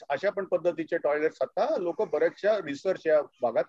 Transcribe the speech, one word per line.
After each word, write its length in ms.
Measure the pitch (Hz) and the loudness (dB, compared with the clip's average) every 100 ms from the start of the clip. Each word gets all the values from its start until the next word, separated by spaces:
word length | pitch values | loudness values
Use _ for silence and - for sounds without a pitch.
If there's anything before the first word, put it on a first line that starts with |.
| - | -4
अशा 200 | 143 196 | -2 0
पण 160 | 202 185 | -2 -2
पद्धतीचे 520 | 175 165 165 160 165 | 0 0 -2 -4 -2
टॉयलेट्स 400 | 147 151 156 - | 0 0 0 -2
आता 360 | 127 - 247 302 | -4 -2 0 0
लोक 320 | 175 170 214 | -2 -4 -2
बऱ्याचशा 480 | 151 165 - 196 214 | 0 0 0 0 0
रिसर्च 440 | 160 139 190 170 160 | -2 -4 -4 -2 2
या 160 | 156 139 _ | 2 2 _
भागात 220 | 120 123 | 0 0